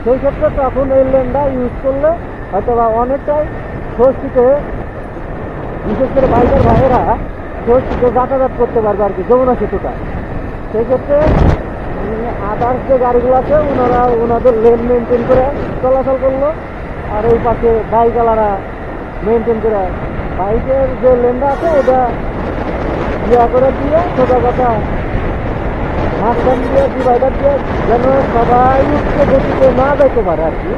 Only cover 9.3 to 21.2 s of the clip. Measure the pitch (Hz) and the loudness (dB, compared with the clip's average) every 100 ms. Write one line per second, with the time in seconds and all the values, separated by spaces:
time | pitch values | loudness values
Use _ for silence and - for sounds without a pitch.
9.3 | 247 254 233 208 196 135 127 - 139 - | 2 4 0 -2 -4 -4 -6 -8 -8 -6
10.3 | - - - - 214 233 262 269 285 302 | -6 -8 -8 -6 -4 0 -2 2 2 4
11.3 | - - - - - - - 226 220 233 | 4 4 2 -4 -8 -8 -6 -6 -4 -6
12.3 | 233 202 214 240 254 220 262 247 247 240 | -6 -6 -2 -2 -2 0 2 2 2 2
13.3 | 254 262 294 294 262 247 247 247 233 233 | 0 2 2 2 0 2 2 2 2 0
14.3 | 233 233 226 226 233 240 247 226 240 233 | 2 2 4 4 4 2 0 2 0 2
15.3 | 262 262 269 269 - 254 269 254 269 262 | 2 2 -2 -6 -2 0 0 0 0 0
16.3 | 269 277 330 - - - - - 208 226 | 0 -2 -4 -10 -12 -10 -8 -6 -2 2
17.3 | 233 233 220 233 226 202 214 233 233 233 | 2 2 0 2 0 0 2 2 2 2
18.3 | 220 214 196 - - - - - - 202 | 2 0 -2 -6 -10 -10 -10 -10 -6 0
19.3 | 233 226 226 220 208 185 - - - - | 0 2 0 0 -2 -2 -4 -6 -6 -6
20.3 | - 190 233 262 269 262 247 247 247 | -4 -2 -2 0 0 0 0 2 4